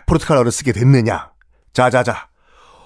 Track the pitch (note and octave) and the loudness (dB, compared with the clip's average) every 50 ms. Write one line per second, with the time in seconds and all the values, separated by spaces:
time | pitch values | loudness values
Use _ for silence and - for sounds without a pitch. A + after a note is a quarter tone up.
0 | - - E3 D#3 - - D#3 C3 A#2+ A#2+ - - C#3+ B2+ A2 G#2 B2 C3+ C#3 B2+ | -4 -2 -2 -2 0 0 0 2 2 0 -2 -4 -4 -4 -4 0 2 4 4 4
1 | A2 A2 F#2+ - - - _ _ _ _ _ _ _ _ _ C3 B2+ B2+ B2 B2+ | 2 0 -4 -6 -8 -14 _ _ _ _ _ _ _ _ _ 0 0 2 2 0
2 | B2 A#2 G#2+ - - - _ _ _ _ _ _ _ _ _ _ _ | 0 -2 -6 -8 -12 -20 _ _ _ _ _ _ _ _ _ _ _